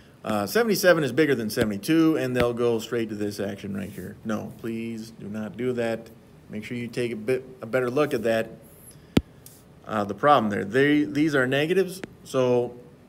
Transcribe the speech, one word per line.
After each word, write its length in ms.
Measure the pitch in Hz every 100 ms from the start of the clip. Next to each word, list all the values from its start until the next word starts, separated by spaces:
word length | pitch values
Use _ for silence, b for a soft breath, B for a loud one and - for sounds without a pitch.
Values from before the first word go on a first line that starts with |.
| B B
Uh, 220 | - 107 101
seventy-seven 580 | 214 233 180 180 165
is 80 | 135
bigger 220 | 123 147
than 160 | 120 110
seventy-two, 680 | 127 110 98 - 160 160 143
and 180 | 127
they'll 200 | 123 120
go 240 | 120 120 113
straight 300 | - 120 110
to 40 |
this 260 | 104 104 101
action 360 | 101 101 98 98
right 140 | 95
here. 260 | 95 92 104
No, 280 | 113 104 101 -
please 520 | 117 113 113 113 110
do 160 | - 101
not 300 | 107 107 -
do 160 | 127
that. 340 | 120 117 113 - - - - -
Make 160 | 104
sure 120 | 107 120
you 120 | 117
take 240 | 127 120
a 40 | 113
bit, 280 | 107 127 - -
a 60 | 113
better 240 | 127 123
look 240 | 135 147
at 80 | 120
that. 280 | 113 113 - - - B B B B B B B B B - - -
Uh, 180 | 107
the 100 | 101
problem 360 | 98 143 139 110
there, 140 | 101
they, 400 | 98 120 143 147
these 300 | 147 143 160
are 120 | 139 127
negatives, 540 | 135 156 185 180 175 - -
so 520 | - 131 127 123 120 - - -